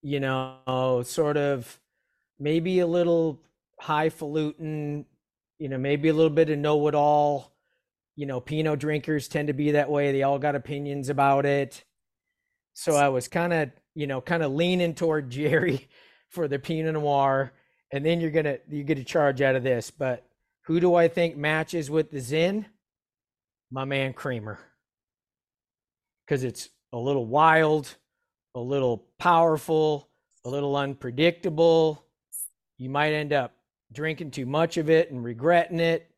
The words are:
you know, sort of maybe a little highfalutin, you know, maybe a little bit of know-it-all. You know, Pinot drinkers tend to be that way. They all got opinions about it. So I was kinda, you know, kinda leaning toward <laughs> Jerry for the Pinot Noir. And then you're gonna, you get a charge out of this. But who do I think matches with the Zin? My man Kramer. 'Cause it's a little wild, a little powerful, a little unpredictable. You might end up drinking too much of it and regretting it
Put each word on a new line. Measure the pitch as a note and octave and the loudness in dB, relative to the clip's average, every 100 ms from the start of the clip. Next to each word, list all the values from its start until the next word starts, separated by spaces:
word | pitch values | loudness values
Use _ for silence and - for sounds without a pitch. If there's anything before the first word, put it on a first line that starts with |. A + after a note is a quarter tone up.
you | C#3+ C#3+ | -4 -4
know, | C3+ C3 C3 C3 C3 B2+ C3 B2+ | -2 -2 -4 -10 -4 0 2 0
sort | B2 - D3+ D3 | -2 -2 0 2
of | C#3+ C#3 A#2 - _ _ _ _ _ _ | 0 -2 -6 -20 _ _ _ _ _ _
maybe | C#3 D#3+ E3+ F#3 | -2 0 2 0
a | F3 | 2
little | F3 E3+ E3+ E3 D3 _ _ _ - | 2 2 2 2 -4 _ _ _ -18
highfalutin, | - D3+ D#3+ - D#3 D#3 D3+ - D#3 D3+ D3 D3 C#3+ _ _ _ _ _ | -2 0 0 -2 -6 -4 -4 -6 -8 -6 -6 -8 -10 _ _ _ _ _
you | C#3+ | -8
know, | C3 | -4
maybe | C#3 D3 D#3 | -2 2 2
a | |
little | D#3 D#3+ | 4 2
bit | D3+ D#3+ | 4 2
of | D3 | 2
know-it-all. | D3 D3+ D3 D3 D3 D3 D3 C#3+ - _ _ _ _ _ _ | 0 2 2 2 4 4 2 -2 -8 _ _ _ _ _ _
You | - C#3 | -12 -8
know, | B2+ | -8
Pinot | - D#3 D#3 D3 | -4 -2 0 0
drinkers | D3+ D3+ - D3+ - | -2 -4 -2 -2 -2
tend | D#3 D3 | -4 -2
to | |
be | C3+ D3 | 0 2
that | D3 C#3+ | 2 2
way. | D3 C#3+ | 2 2
They | C#3 | 2
all | C3+ C#3 | 0 0
got | D3 | 0
opinions | C#3+ C3 C#3+ C#3+ C#3+ C3 | -2 -6 -8 -6 -6 -4
about | C#3 C#3 C#3 C#3+ | 2 4 4 4
it. | C#3+ C#3 - _ _ _ _ _ _ _ _ _ | 0 -2 -8 _ _ _ _ _ _ _ _ _
So | - - | -8 0
I | D3 C#3+ | 4 4
was | C3 B2 | 2 -2
kinda, | F3 F3 E3 D3 _ _ - | -4 0 0 -2 _ _ -8
you | D3 | -6
know, | C3 | -6
kinda | B2+ E3+ D3+ | -4 -2 -2
leaning | C#3 F3 F3+ F3 | 0 0 2 0
toward | D#3+ E3 D#3 C3+ | 0 0 0 -4
<laughs> | B2+ D3+ D#3+ F3+ A#2 | -4 0 0 0 -2
Jerry | - _ _ _ _ | -6 _ _ _ _
for | - D3+ | -6 -4
the | C3+ | -4
Pinot | C3 D#3+ D#3+ | -4 -4 -2
Noir. | D#3 D3 C#3+ C#3 C3+ C3+ _ _ _ _ | -2 0 2 2 2 -2 _ _ _ _
And | C#3 D3+ | -4 0
then | E3+ | 0
you're | E3 | 0
gonna, | D#3 D3+ C3 - | 0 -2 -4 -8
you | D3 | -10
get | C#3+ D3 | -4 -4
a | |
charge | B2+ E3+ D3 C3 | -2 2 2 2
out | C#3 C3 | 2 2
of | |
this. | B2+ B2 - | 0 -2 -2
But | _ C3 A#2+ _ _ _ _ - | _ -4 -4 _ _ _ _ -2
who | E3 | 2
do | F3 | 4
I | F3 E3 | 6 4
think | E3+ E3+ D3 | 2 -2 -2
matches | D3+ D#3 D#3+ E3+ C#3 | -2 -2 -2 -6 -2
with | D#3 D3+ | -2 -2
the | C#3+ | -6
Zin? | A#2+ D#3 F3 G#3 G3+ _ _ _ _ _ _ _ _ _ _ | -4 0 0 -2 -8 _ _ _ _ _ _ _ _ _ _
My | C3 | -10
man | C3+ C3+ C3+ | -4 -2 -4
Kramer. | B2 - A#2+ G#2+ G#2 - _ _ _ _ _ _ _ _ _ _ _ _ _ _ _ - | -6 -6 -6 -8 -14 -18 _ _ _ _ _ _ _ _ _ _ _ _ _ _ _ -4
'Cause | C#3+ | -4
it's | B2+ - - _ _ | -4 -8 -16 _ _
a | A#2+ | -8
little | B2+ C#3 A2+ | -2 -2 0
wild, | C#3 D#3+ D#3+ D#3 D#3 C#3 - _ _ _ _ _ | 4 6 6 4 0 -4 -20 _ _ _ _ _
a | B2+ | -12
little | B2 C#3 C3 A2+ _ _ | -4 0 0 0 _ _
powerful, | F#3 E3+ E3 D#3 - D#3+ D#3 D3 _ _ _ _ | 4 4 4 2 0 0 2 -2 _ _ _ _
a | B2 | -8
little | C#3 C#3+ C#3 | -4 -2 -2
unpredictable. | C#3 C#3 B2+ B2 E3 E3+ F#3 D3+ E3+ E3 D#3+ D3+ _ _ _ - - _ _ _ | -2 -6 -8 0 0 2 -6 2 4 6 2 -2 _ _ _ -16 -16 _ _ _
You | B2+ | -6
might | C#3 D3+ | 0 0
end | D3+ D3 | 0 0
up | C#3+ B2 _ _ _ _ | -2 -2 _ _ _ _
drinking | B2 D#3 D3+ D#3 | -8 -6 -6 -8
too | C#3 B2 | -8 -4
much | D3 E3 E3+ | 0 0 0
of | D#3 | 4
it | D#3+ E3+ | 4 4
and | C3 | -4
regretting | A#2+ A#2 D3 E3+ E3 E3+ | -8 -4 2 2 2 -2
it | E3 E3 - | 0 0 -6